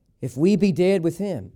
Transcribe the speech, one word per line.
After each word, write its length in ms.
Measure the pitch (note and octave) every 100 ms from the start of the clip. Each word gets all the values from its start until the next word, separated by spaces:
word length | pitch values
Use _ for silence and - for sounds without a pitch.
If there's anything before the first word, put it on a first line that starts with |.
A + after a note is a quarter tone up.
| _ _
if 160 | C3 B2+
we 180 | F3 G3+
be 160 | G3
dead 320 | D#3+ F3+ G3
with 140 | E3 E3
Him 340 | G3+ C#3+ F2